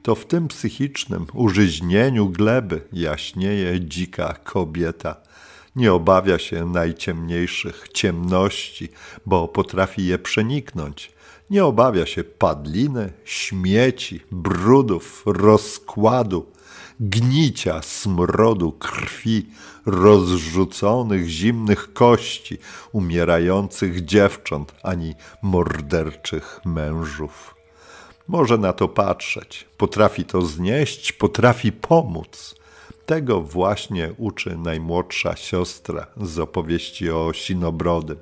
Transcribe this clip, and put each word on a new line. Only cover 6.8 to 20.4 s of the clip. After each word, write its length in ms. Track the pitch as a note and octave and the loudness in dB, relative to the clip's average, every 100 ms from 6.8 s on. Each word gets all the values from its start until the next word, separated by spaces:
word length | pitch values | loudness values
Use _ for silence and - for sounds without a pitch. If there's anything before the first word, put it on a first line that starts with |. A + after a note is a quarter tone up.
| E2+ E2 - E2 E2 E2+ F2 - - - - | -2 -4 -8 -8 -4 -2 -2 -4 -10 -12 -10
ciemności, 960 | - G2+ E2+ F2 F#2 G2 - - - E2 - - - G2 | -2 -2 -2 0 2 2 -2 -12 -12 -16 -16 -20 -16 0
bo 220 | F#2 E2+ | 0 0
potrafi 580 | - F#2 F#2 F#2+ - F2+ | -2 -2 0 -2 0 -2
je 140 | F2+ | -2
przeniknąć. 920 | - G#2+ A2 C#3+ A#2+ - D2 D2 - _ - - _ | -2 -2 -2 -4 -6 -10 -10 -12 -20 _ -20 -20 _
Nie 160 | G3+ E3+ | 2 4
obawia 400 | A2 B2+ G2 D#2 | 6 4 4 0
się 180 | - | -4
padliny, 920 | - - F#2 D2 D2 E2+ D3 B2+ G2 - - | -8 0 0 0 -4 -2 -2 -2 -6 -10 -12
śmieci, 960 | - - F#2+ F#2 G#2 C3 B2+ - F2+ - | -8 -6 -2 2 4 2 0 -12 -12 -10
brudów, 920 | F2+ E2+ F2 G2 C3+ A#2+ F2 - - - | -6 -2 0 6 6 6 -2 -4 -6 -2
rozkładu, 1200 | F#2 G#2 G#2+ - - - - A2 B2 A2 F2+ - _ - - - - | 4 6 6 4 -8 -8 2 2 4 0 -2 -6 _ -20 -20 -20 -6
gnicia, 840 | G#2+ G#2+ B2 C#3 D3+ - - D#2+ | -2 2 2 4 2 0 -4 -4
smrodu, 880 | - - G#2 F2 F2 - A2 G#2 E2 | -6 -6 -2 0 0 4 4 4 -2
krwi, 800 | - - - - - A2+ A2 - - - - - | -4 -10 -8 -10 -6 -2 -2 -2 -16 -20 -8 -2
rozrzuconych, 1400 | F#2+ G2 G#2 F2+ F2+ | 6 8 8 6 0